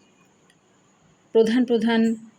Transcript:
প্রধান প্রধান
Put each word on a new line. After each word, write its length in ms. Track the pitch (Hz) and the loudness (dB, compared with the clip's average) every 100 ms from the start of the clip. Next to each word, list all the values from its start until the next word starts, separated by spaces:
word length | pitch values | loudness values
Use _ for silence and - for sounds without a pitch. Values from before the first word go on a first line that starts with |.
| _ _ _ _ _ _ _ _ _ _ _ _ _ | _ _ _ _ _ _ _ _ _ _ _ _ _
প্রধান 300 | 226 220 247 | 0 2 0
প্রধান 360 | 247 233 226 226 226 220 - | 0 -2 0 0 0 -4 -12